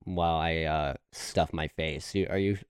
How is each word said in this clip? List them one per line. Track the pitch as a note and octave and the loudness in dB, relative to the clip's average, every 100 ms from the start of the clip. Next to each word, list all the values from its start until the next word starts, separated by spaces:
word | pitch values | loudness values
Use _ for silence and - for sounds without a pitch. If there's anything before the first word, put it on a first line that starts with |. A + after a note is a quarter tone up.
while | - F2+ E2+ D#2+ | -6 0 2 2
I, | D#2+ E2 | 2 0
uh, | D#2+ D#2 D2 B1+ _ | 0 0 0 -4 _
stuff | - - - D#2+ | -12 -4 0 0
my | E2 D#2 | 0 -4
face. | - D#2+ D2 - | -2 -2 -2 -2
You, | G2+ F#2 | 0 0
are | G2 | 2
you, | G2 G2 - | 2 0 -4